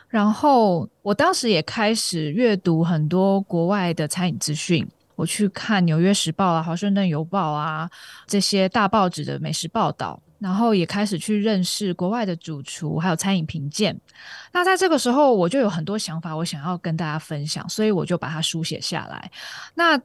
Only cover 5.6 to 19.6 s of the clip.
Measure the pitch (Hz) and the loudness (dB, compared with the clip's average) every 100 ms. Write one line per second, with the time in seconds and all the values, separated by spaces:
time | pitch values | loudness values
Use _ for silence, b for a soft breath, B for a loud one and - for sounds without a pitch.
5.6 | - 208 170 156 180 202 165 156 190 165 | -2 2 4 4 4 2 0 0 2 2
6.6 | 160 170 202 202 185 151 160 196 160 151 | -2 -2 0 0 0 -2 -2 -2 -2 -2
7.6 | 156 156 170 B B B B 202 - 202 | -4 -4 -8 B B B B 0 2 2
8.6 | 190 233 196 220 180 156 139 139 151 160 | 2 2 2 4 2 0 -6 -6 -4 -6
9.6 | 160 226 165 - 101 - _ - 190 190 | -4 -2 -2 -2 -8 -10 _ -8 -4 2
10.6 | 233 196 165 202 208 170 - 208 214 196 | 4 2 2 0 -2 -2 -2 0 2 2
11.6 | 175 - 202 175 180 233 202 170 - 147 | 0 -2 -2 -2 -2 -2 -4 -6 -8 -10
12.6 | - - 156 160 160 160 196 190 156 160 | -10 -8 -4 -2 0 0 0 0 -2 -6
13.6 | 143 - 202 - _ B B B B 359 | -6 -2 -2 -4 _ B B B B 0
14.6 | 359 370 370 294 247 262 285 214 175 277 | 2 4 4 2 2 4 6 4 2 2
15.6 | 208 170 156 208 - 165 165 156 170 151 | 0 0 -4 -4 -6 -8 -6 -6 -6 -6
16.6 | 156 175 170 160 160 156 - 147 151 - | -6 -4 -4 -4 -2 -4 -6 -8 -6 -8
17.6 | 175 - 214 185 156 175 135 156 156 165 | -6 0 2 2 0 -2 -4 -4 -4 -4
18.6 | 160 - - 165 - - - B B B | -6 -6 -6 -6 -8 -14 -16 B B B